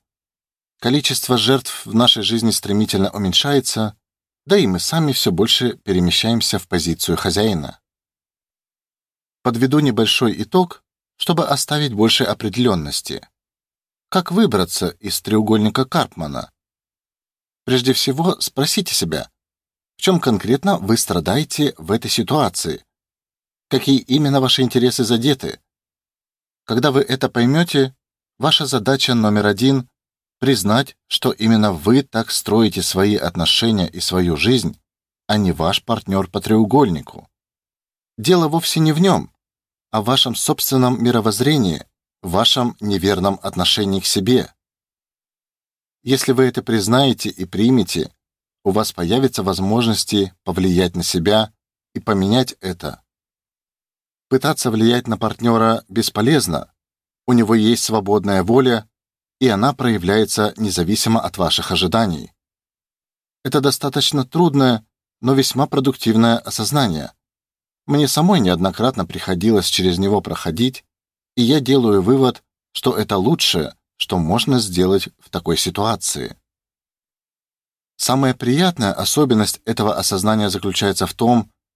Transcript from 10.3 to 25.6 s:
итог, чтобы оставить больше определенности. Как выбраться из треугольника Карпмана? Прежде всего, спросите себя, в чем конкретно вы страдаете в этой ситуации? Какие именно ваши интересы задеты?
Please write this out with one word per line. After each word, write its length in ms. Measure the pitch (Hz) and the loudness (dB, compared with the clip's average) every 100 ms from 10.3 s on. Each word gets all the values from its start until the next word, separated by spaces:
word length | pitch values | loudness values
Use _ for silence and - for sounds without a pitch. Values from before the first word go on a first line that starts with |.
| 98 | -2
итог, 420 | 107 185 180 - _ _ _ - | -2 0 0 -4 _ _ _ -8
чтобы 300 | - 165 - | -4 -2 0
оставить 460 | 139 - 151 147 | -2 -2 -2 -2
больше 300 | 104 110 - | 2 2 2
определенности. 1040 | 127 110 107 101 123 90 73 - - 67 - _ _ _ _ _ _ _ _ | 0 -2 -4 0 0 0 -2 -8 -8 -12 -14 _ _ _ _ _ _ _ _
Как 220 | 190 175 | -4 -2
выбраться 580 | 175 202 104 87 - 87 - | 0 2 2 -2 -4 -6 -6
из 220 | 101 - | -8 -8
треугольника 640 | - 107 107 110 107 117 131 | -2 0 2 2 2 0 -2
Карпмана? 680 | 170 - - 78 65 - _ _ _ _ _ _ _ _ _ _ _ - | -2 -4 -6 -10 -10 -12 _ _ _ _ _ _ _ _ _ _ _ -2
Прежде 280 | 127 127 | 0 2
всего, 460 | 127 - 135 170 - | 0 0 0 0 -2
спросите 540 | - - 147 - 180 | -4 -4 -2 -2 -4
себя, 360 | - 90 78 - _ _ _ _ _ _ _ | -4 -4 -4 -8 _ _ _ _ _ _ _
в 40 | |
чем 180 | - 180 | 0 0
конкретно 580 | - 101 98 135 190 185 | 2 0 0 0 0 -2
вы 200 | 95 113 | 0 0
страдаете 760 | - 87 78 117 160 - 147 - | 0 -2 0 -2 -2 -2 -2 -4
в 140 | 80 | -4
этой 200 | 110 107 | -4 -2
ситуации? 720 | - 92 151 113 - 85 - _ _ _ _ _ _ _ _ - | -4 0 0 0 -2 -6 -8 _ _ _ _ _ _ _ _ -4
Какие 300 | 131 - 135 | -2 2 0
именно 400 | - 135 143 139 | 2 0 2 2
ваши 220 | 131 - | 2 2
интересы 420 | 123 123 123 - | 0 2 2 0
задеты? 560 | 113 117 131 135 82 - | 0 0 0 -2 -4 -12